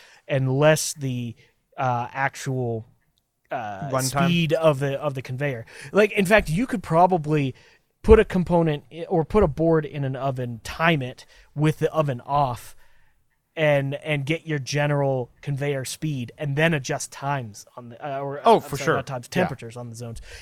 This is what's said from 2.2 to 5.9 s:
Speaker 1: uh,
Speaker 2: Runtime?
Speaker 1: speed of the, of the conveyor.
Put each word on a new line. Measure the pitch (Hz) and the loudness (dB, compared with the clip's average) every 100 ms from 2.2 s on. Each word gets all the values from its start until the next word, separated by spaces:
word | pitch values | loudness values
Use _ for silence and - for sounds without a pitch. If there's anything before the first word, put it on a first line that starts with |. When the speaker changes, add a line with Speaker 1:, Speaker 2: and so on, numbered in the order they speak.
| 135 - 139 127 120 113 110 _ _ _ _ _ - | -4 -4 -6 -4 -4 -6 -8 _ _ _ _ _ -10
Speaker 1:
uh, | 139 107 98 101 | -8 -8 -8 -4
Speaker 2:
Runtime? | 131 131 139 139 | -2 -2 2 2
Speaker 1:
speed | 170 160 | 2 2
of | 160 160 135 | 4 4 2
the, | 139 139 | 0 -2
of | 147 | -4
the | 135 | -6
conveyor. | - 127 143 117 110 - 135 | -8 -6 -4 -6 -10 -18 -2